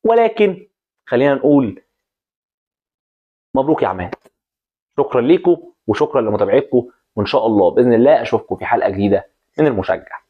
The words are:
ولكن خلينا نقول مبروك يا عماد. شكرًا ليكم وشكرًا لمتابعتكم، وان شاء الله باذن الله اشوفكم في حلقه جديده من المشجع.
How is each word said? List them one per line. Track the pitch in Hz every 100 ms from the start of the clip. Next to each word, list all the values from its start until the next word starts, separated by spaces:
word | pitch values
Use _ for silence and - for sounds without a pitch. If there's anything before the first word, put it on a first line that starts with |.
ولكن | 220 233 226 220 208 180 - _ _ _ -
خلينا | 123 143
نقول | 139 147 143 117 90 _ _ _ _ _ _ _ _ _ _ _ _ _ _ _ _ _ 131
مبروك | 135 160
يا | 113
عماد. | 92 90 - _ _ _ _ _ _ _ -
شكرًا | 139 -
ليكم | 123 180 180 170 - _ -
وشكرًا | 107 151 139
لمتابعتكم، | 110 104 98 117 143 123 120 _ _ -
وان | 101
شاء | 135 113
الله | 104 90
باذن | - 123
الله | 117 127 156
اشوفكم | - 110 - -
في | -
حلقه | 117 101
جديده | 95 101 98 - _ _ -
من | 151
المشجع. | 110 90 90 - -